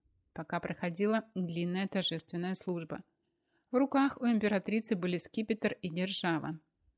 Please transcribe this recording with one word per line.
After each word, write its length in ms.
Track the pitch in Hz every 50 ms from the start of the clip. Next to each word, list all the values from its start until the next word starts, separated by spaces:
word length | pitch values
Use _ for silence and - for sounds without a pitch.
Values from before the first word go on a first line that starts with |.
| _ _ _ _ _ _ -
пока 260 | - 160 - 175 170
проходила 640 | - - 170 - - 175 165 185 202 208 220 220 220 - -
длинная 520 | 185 180 165 165 170 170 175 180 185 196
торжественная 680 | 190 - 190 180 - 165 160 - - - 170 175 185 190
служба. 480 | - - 190 180 170 165 - - - - _ _ _ _ _ _ _ _ _ _ _ _ -
В 40 | -
руках 440 | 254 277 269 - 277 277 269 - -
у 60 | 247
императрицы 720 | 240 233 208 214 208 208 190 - - 202 226 220 - 226
были 220 | 175 175 180 175
скипетр 600 | 165 - - - 220 214 - 226 214 - 208 - -
и 80 | - -
держава. 720 | 160 180 185 190 196 - - 175 165 151 143 147 165 156 _ _ _ _ _ _ _